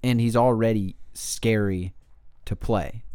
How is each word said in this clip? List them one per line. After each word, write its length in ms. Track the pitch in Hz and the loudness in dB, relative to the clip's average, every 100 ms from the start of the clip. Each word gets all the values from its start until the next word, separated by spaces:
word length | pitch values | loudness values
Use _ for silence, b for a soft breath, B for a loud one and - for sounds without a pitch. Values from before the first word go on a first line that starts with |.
And 180 | 127 117 | 0 2
he's 140 | 117 117 | 4 4
already 600 | 127 113 113 107 95 - - | 4 4 2 2 -2 -8 -14
scary 800 | - - - 117 107 101 90 90 - - - - - - | -10 -8 -2 2 2 2 -2 -6 -10 -20 -20 -20 -16 -10
to 100 | 104 | -6
play. 480 | - 104 71 110 - | -2 -2 -2 -8 -10